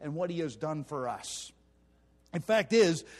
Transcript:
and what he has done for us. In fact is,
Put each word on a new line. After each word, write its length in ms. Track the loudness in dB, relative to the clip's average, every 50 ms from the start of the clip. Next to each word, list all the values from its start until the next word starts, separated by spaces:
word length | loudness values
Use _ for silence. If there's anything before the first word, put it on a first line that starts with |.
and 140 | -10 -8 -4
what 160 | -4 -4 -4
he 80 | -2 -4
has 160 | -4 -4 -6
done 280 | -6 -6 -6 -4 -6 -6
for 240 | -6 -6 -6 -4
us. 440 | -6 -6 -8 -10 -12 -12 -12 -14 -16 -18 _ _ _ _ _ _ _ _ _ _ _ _ _ _ _ -8
In 80 | -6
fact 320 | 0 2 2 2 2 4 6
is, 320 | 6 6 6 4 0 -4 -12 -20 -20